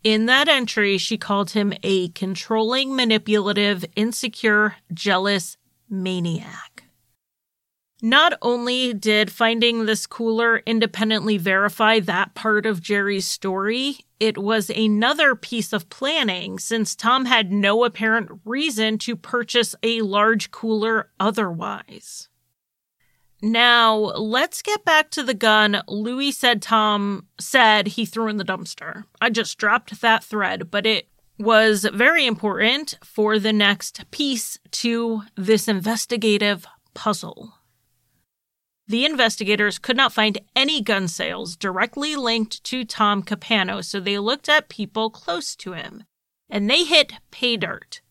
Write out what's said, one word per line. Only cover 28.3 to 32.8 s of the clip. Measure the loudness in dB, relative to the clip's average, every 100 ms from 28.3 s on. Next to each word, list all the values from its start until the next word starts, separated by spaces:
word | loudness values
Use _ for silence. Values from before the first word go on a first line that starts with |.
| -4
the |
dumpster. | -4 -6 -8 -14 -14 -14 -18 _
I | -2
just | 0 -4 -2
dropped | 0 0 -2 -2
that | 2 2 0
thread, | -4 -4 -4 -4
but | -2 0
it | -2 -4 _ _ -4
was | 4 6 6 4 0
very | 2 4 4 0
important | 0 -4 0 0 0